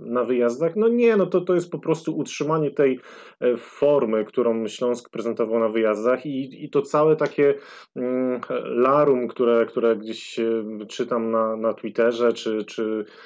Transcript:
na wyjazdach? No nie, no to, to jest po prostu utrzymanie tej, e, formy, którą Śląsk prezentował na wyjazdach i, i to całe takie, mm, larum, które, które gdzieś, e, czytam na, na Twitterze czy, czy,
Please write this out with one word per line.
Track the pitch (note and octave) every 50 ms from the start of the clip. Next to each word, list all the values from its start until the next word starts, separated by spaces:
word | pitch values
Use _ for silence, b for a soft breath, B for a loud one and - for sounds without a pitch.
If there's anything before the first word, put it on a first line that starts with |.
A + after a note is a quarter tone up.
| A2+
na | A2+ A#2 B2 A#2+
wyjazdach? | A2 B2+ B2 A#2+ A#2+ A#2+ C3 D#3+ E3 E3
No | G#3 A3 A3+
nie, | A#3+ A#3+ A#3+ A#3 A3
no | G3+ F#3
to, | F3+ - F3+
to | F3 F3+ F3+
jest | F3 E3 F3
po | - D3+
prostu | - - D#3+ D3+ - - D#3+
utrzymanie | D#3+ C#3 - - - D3 D3 D#3+ D#3+ D#3 C#3
tej, | C#3+ - D3 C3+ C3 C3 B B B B B B B B
e, | A#2+ B2 B2
formy, | A2+ - - - - - C#3+ D3 C#3+ C3+ A2 A2 A2 G#2+
którą | - - - A#2+ A#2 A2+ A2+ A2+ G#2 - - C3
Śląsk | B2 B2 A#2+ - -
prezentował | - - G#2 A2+ A2+ A2+ A#2 G#2+ A2+ A#2
na | A2+ A2
wyjazdach | G#2+ A2+ A2 G#2+ G#2+ G#2 A2 A#2+ B2+ B2 -
i, | D3+ C#3 C3 C#3 C3 - - D3+
i | C#3+
to | B2+ C#3+ C#3
całe | - - D3+ D3+ D#3 D#3
takie, | D#3 D3+ C#3 - - D3 C#3+ C#3+ C#3+ B B B B B B -
mm, | C3+ B2+ B2 B2+ B2+ B2+ B2+ B2+ A#2+ - - B2+ B2 -
larum, | B2+ B2+ A#2+ B2 C3 C#3 D3 D3 C#3+ C3+ B2 B2 A2+
które, | - - B2+ A#2 A#2+ A#2 A2+
które | A2 - B2 A2+ A#2 A2+
gdzieś, | G#2 G#2+ A2 G#2+ - - - - -
e, | A#2 A2+ A2+ A2+ G#2+ G#2+ A2 G#2+ G#2+ G#2
czytam | - - A#2+ A2+ B2 A#2+ A2+ A2+
na, | A2+ A2+ A2+ A2 A2
na | A2 A2+ A2+ A2
Twitterze | - - A2+ G#2 - A#2 A#2 A#2+ A#2 A#2+ A#2 A2
czy, | - - A#2 A2 G#2+ G#2
czy, | - - - A2+ A2 A2 A2 G#2 B B B B